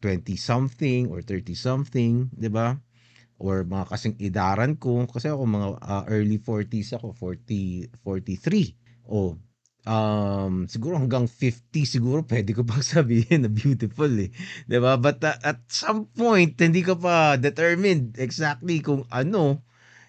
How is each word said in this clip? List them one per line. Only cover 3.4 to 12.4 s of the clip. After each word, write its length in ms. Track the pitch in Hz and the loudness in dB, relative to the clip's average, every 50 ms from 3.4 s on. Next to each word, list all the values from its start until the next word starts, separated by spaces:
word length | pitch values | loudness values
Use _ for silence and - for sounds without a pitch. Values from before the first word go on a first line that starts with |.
| - 98 95 95 92 | -4 -2 0 0 -2
mga 280 | 85 98 95 92 - | -2 -4 -4 -4 -4
kasing 280 | 92 107 - 110 104 - | -6 -4 -4 -4 -4 -4
idaran 560 | 101 101 87 104 95 95 98 101 117 135 156 151 | -4 -4 0 0 2 2 2 2 0 0 -2 -2
ko, 280 | - 127 120 120 123 | -2 -2 0 0 0
kasi 240 | 120 - 127 113 147 | -2 -4 -6 -4 -4
ako 160 | 151 139 135 | -4 -2 0
mga, 200 | 113 104 104 101 98 98 - - | 0 0 0 -2 -4 -6 -8 -6
uh, 220 | - 101 98 - - | -4 -4 -4 -2 0
early 320 | 110 107 107 104 107 104 - | 0 2 2 2 0 -2 -2
forties 520 | - 113 107 104 - - 110 98 - 120 | -4 -4 -4 -4 -4 -4 -6 -6 -6 -8
ako, 200 | 113 - 110 - | -8 -10 -12 -12
forty, 720 | - - 90 90 85 - - 107 101 95 92 90 90 82 - - - _ | -10 -8 -8 -8 -10 -8 -6 -4 -4 -2 -4 -4 -6 -8 -10 -14 -14 _
forty-three. 720 | 98 95 95 - - 95 92 - 165 180 214 165 92 - _ _ _ - _ _ | -6 -6 -6 -4 -6 -8 -4 -2 0 2 2 0 0 -2 _ _ _ -20 _ _
O, 320 | - 107 104 98 90 80 82 - _ _ _ _ _ _ _ _ | -4 -2 0 0 0 -4 -8 -14 _ _ _ _ _ _ _ _
um, 800 | 113 110 110 107 107 107 104 101 101 98 98 98 95 92 92 90 | -2 0 0 2 2 0 0 0 0 -2 -2 -2 -2 -2 -2 -4
siguro 320 | 95 - 117 113 156 180 160 | -4 -6 -6 -6 -4 -2 -2
hanggang 320 | 131 127 131 127 123 117 | 0 0 0 0 0 0
fifty 560 | - _ 143 127 117 - _ _ - 156 147 | -2 _ -2 -2 -2 -2 _ _ -2 -2 -2
siguro 400 | 123 - 123 113 123 131 156 160 | 0 0 0 0 2 0 0 0
pwede 320 | - 117 120 | 0 -2 -2